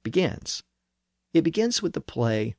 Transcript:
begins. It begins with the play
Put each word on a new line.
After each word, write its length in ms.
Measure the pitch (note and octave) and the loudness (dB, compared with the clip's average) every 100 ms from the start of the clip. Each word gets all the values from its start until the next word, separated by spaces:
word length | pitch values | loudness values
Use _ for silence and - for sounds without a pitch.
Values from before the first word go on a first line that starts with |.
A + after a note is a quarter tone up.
begins. 580 | - D#3 E3+ - - - - _ _ _ _ _ _ | -2 0 0 -2 -8 -12 -12 _ _ _ _ _ _
It 80 | E3 | 2
begins 400 | E3+ F#3 A#3 A#3 | 2 2 0 0
with 120 | F#3 | -2
the 80 | - | -4
play 540 | - - A#2 A2 A2 | -6 -2 0 0 -2